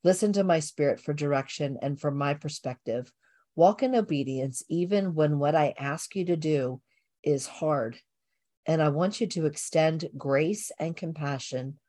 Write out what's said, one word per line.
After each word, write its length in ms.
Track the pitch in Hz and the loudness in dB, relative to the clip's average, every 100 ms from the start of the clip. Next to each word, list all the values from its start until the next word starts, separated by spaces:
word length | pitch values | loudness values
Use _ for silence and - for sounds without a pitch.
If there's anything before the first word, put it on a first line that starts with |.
Listen 300 | 175 185 214 | 4 4 2
to 120 | 202 | 2
my 140 | 190 160 | 4 2
spirit 400 | 151 - 143 - | 0 0 0 0
for 120 | - | -4
direction 640 | 147 143 139 135 - 143 131 | -2 0 0 -2 -4 -4 -4
and 180 | 139 139 | -6 -2
from 160 | 147 143 | -2 -2
my 160 | 143 | -2
perspective. 800 | 147 151 - 131 123 - 117 123 _ _ _ _ - | -2 -6 -8 -8 -8 -4 -4 -6 _ _ _ _ 4
Walk 260 | 175 208 | 4 6
in 120 | 262 | 0
obedience, 680 | 247 208 147 135 131 135 127 - | 0 0 -2 -2 -2 -4 -6 -4
even 460 | 165 180 202 190 | -2 0 0 0
when 240 | 156 151 147 | 2 2 4
what 160 | 143 | 2
I 200 | 156 147 - | 4 2 0
ask 360 | 139 156 - 196 | -6 -6 -6 -4
you 80 | 180 | -2
to 100 | 170 | 0
do 440 | 156 147 127 131 _ _ _ _ | 2 0 0 -6 _ _ _ _
is 240 | 151 139 - | 0 0 -2
hard. 520 | - 156 143 117 120 _ _ _ _ _ _ - | -4 0 0 -2 -6 _ _ _ _ _ _ -2
And 160 | 160 | 2
I 60 | 151 | 4
want 320 | 143 185 214 | 2 0 0
you 60 | 214 | -4
to 180 | 175 156 | 0 -2
extend 600 | 151 - 160 156 160 165 143 | -2 -2 2 2 0 -6 -6
grace 540 | 139 139 160 208 - - | 0 2 2 -2 -8 -6
and 180 | 165 165 | -6 -4
compassion 800 | 165 156 143 135 - 131 135 151 | -8 -6 -4 -4 -6 -6 -8 -12